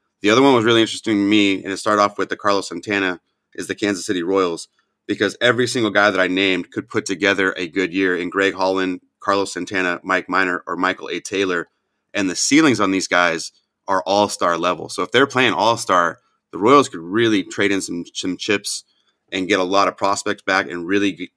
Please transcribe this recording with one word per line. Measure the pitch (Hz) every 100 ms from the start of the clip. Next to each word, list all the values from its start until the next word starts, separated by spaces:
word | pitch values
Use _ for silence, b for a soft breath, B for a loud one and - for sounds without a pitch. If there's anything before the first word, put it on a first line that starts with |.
| _ _
The | 101
other | 120
one | 139
was | 120
really | 110 113
interesting | 110 - 113 101
to |
me, | 101 107 101 92
and | 98
it | 92
started | 107 104
off | 101 101
with | 92
the | 98
Carlos | 104 98 -
Santana, | 87 107 101 95 85 _ _ _
is | - 92
the |
Kansas | 95 104 92
City | - 92
Royals, | 82 98 90 82 - _ _ _ -
because | 104 101 -
every | 120 120 120
single | 127 104
guy | 101 104
that | 92
I | 92
named | 92 98 92 87
could | 107 -
put | 110 104
together | 92 98 98 95 -
a | 87
good | 92 87
year | 92 95 87
in | 90
Greg | 92 98
Holland, | 90 95 95 92 90 _ _
Carlos | - 98 95
Santana, | 90 90 98 90 87
Mike | 92 92 87
Minor, | 90 92 87 -
or | 87
Michael | 92 90 -
A. | 87
Taylor. | - 98 95 85 - _ _ _ _
And | 104 95
the |
ceilings | 147 - 143 156 104
on | 98
these | 95 -
guys | 87 87 82 - _ _ _ -
are | 95
all-star | 92 101 101 - 92 82
level. | 87 82 80
So | -
if | 90
they're | 123 135
playing | 127 123
all-star, | 80 107 113 - 90 85 - _ _ _
the | 85
Royals | 107 143 127
could | 87
really | 82 110 117 101
trade | 85 - 101
in | 98
some, | 92 87 85
some | - 95 87
chips | - 101 - - - _ _ _ -
and | 95 90
get | 98
a |
lot | 92 98 92
of | -
prospects | 98 101 104 101
back | - 95 85
and | 87 85
really | 101 101
g-, | 82 90